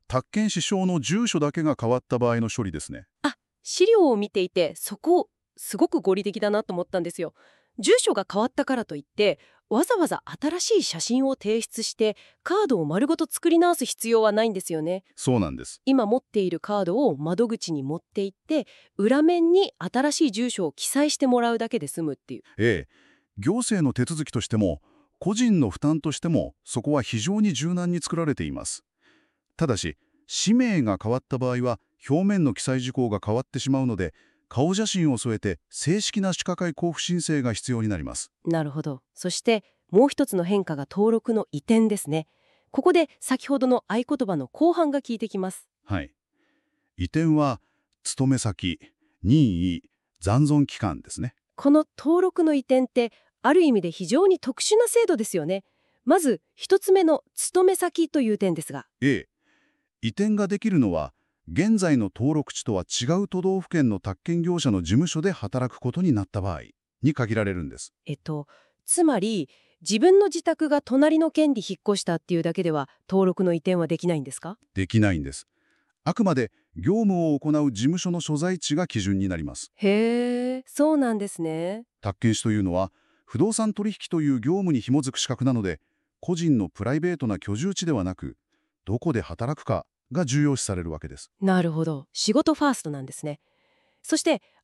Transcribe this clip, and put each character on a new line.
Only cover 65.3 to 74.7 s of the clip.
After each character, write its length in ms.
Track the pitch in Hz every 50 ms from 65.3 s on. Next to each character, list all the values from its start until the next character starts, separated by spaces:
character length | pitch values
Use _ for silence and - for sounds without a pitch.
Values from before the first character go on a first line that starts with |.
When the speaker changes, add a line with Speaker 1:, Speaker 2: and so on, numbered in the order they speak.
Speaker 1:
働 420 | - - 104 101 - 127 127 123 -
く 60 | -
こ 120 | - 127
と 120 | - 175 185
に 100 | 175 123
な 120 | 104 92
っ 20 | -
た 140 | - 104
場 140 | 95 98 82
合 60 | 67 58 50 _ _ _ _ _ _
に 140 | - 151 156
限 180 | - 120 104 110
ら 100 | 110 104
れ 120 | 98 92
る 80 | 90 80
ん 60 | -
で 80 | 57 -
す。 120 | - - _ _ _
Speaker 2:
え 80 | - 143
っ 40 | - -
と、 220 | - 156 147 147 - _ _ _ _ _ _ _
つ 180 | - - 349 339
ま 140 | 311 254 190
り、 320 | 190 226 220 185 139 - _ _ _ _ _ _
自 160 | 165 175 202 226
分 220 | 277 370 381 392
の 80 | 415 349
自 160 | 285 330 -
宅 260 | 339 320 - 311 285
が 140 | 294 285 -
隣 340 | - 247 269 294 311 320 311
の 140 | 330 311
県 220 | - 311 311 294 262
に 100 | 214 - -
引 100 | 185 -
っ 20 |
越 200 | - 214 202 190
し 20 | -
た 120 | 185 170
っ 40 | 160
て 160 | - - 175
い 20 | 165
う 60 | 160
だ 100 | 170 165
け 80 | 190
で 80 | 175 165
は、 180 | 156 147 135 - _ _ _ -
登 200 | 190 190 190 185
録 140 | 180 - 190
の 120 | 180 170
移 20 | 165
転 200 | - 185 185 175
は 100 | 165 156
で 100 | 170 -
き 80 | -
な 80 | 175 170
い 80 | 151
ん 20 | 131
で 80 | 135
す 80 | - -
か？ 200 | - 165 202 - _ _